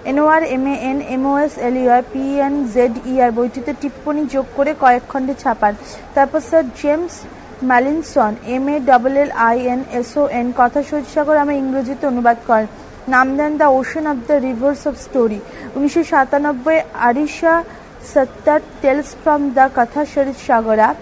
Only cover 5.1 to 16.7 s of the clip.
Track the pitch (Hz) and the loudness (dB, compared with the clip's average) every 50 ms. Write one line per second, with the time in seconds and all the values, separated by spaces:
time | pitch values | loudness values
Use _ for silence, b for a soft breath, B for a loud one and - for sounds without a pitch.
5.1 | - 269 262 262 269 - - 262 226 - 214 208 208 - B B B B B B | -6 -4 -4 -4 -6 -4 -2 -4 0 2 0 0 0 -2 B B B B B B
6.1 | - 285 277 277 302 311 - - 339 320 302 247 - - - 285 294 320 359 339 | 2 2 2 2 2 -4 -2 2 2 2 2 0 -8 -4 0 0 0 0 -2 -6
7.1 | - - - - - - - - - - 262 254 254 247 254 277 302 330 302 - | -10 -14 -18 -18 -20 -20 -20 -20 -10 -6 0 2 2 4 4 2 -2 -2 -4 -2
8.1 | - 285 226 214 214 - - 214 247 262 269 277 294 302 254 277 262 247 233 262 | 0 0 0 0 -2 -6 -6 -6 -4 -2 -2 -2 -2 0 2 4 4 4 4 2
9.1 | 277 277 294 285 - 226 226 226 233 254 247 247 247 254 262 - - 247 240 240 | 2 2 0 0 0 0 2 2 2 0 0 -2 -2 -4 -4 -4 -6 -6 -6 -2
10.1 | - 294 285 - - 247 240 247 247 - 247 240 - 285 277 - 302 294 262 - | 0 0 0 0 0 -2 -4 -2 2 2 2 2 2 -2 -4 -2 -6 -6 -6 -4
11.1 | - 311 294 285 311 294 285 285 285 277 269 262 262 269 247 240 277 247 - 285 | -2 -2 0 2 2 2 2 0 -2 -2 -2 -2 -2 -4 -4 -4 -6 -4 -4 -2
12.1 | 247 247 233 233 233 233 - - 233 220 220 208 B B B B B B - 254 | -2 2 2 2 2 2 0 0 2 2 0 -2 B B B B B B -6 0
13.1 | 262 254 262 262 269 277 294 302 302 294 311 285 262 262 254 - - 320 311 302 | 2 2 2 2 2 0 0 -2 2 2 4 4 4 4 0 -2 -6 -4 -2 -2
14.1 | 285 247 226 - 302 285 247 262 247 220 254 285 285 277 - 302 254 - - - | -4 -4 0 0 0 2 2 -2 -4 0 0 -2 -2 0 -4 -6 -6 -6 -14 -4
15.1 | - 262 233 220 214 196 B B B B B B B 269 285 285 - 339 311 - | 0 0 0 0 -2 -6 B B B B B B B -2 -2 0 2 0 0 2
16.1 | 330 285 269 262 294 285 294 294 294 247 247 311 | 2 2 2 2 0 0 0 0 -4 -2 0 0